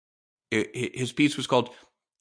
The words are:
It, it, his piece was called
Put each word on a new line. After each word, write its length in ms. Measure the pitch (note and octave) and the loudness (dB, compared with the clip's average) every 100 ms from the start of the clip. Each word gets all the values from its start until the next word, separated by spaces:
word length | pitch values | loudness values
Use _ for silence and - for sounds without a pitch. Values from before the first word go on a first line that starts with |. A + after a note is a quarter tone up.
| _ _ _ _ - | _ _ _ _ -4
It, 180 | A2 - | -2 -2
it, 220 | - B2 - | -4 -6 -4
his 160 | B2 | -4
piece 240 | - D3 C#3+ | 2 2 0
was 120 | B2 | 0
called 220 | B2+ A#2+ - - _ _ _ | 2 0 -6 -20 _ _ _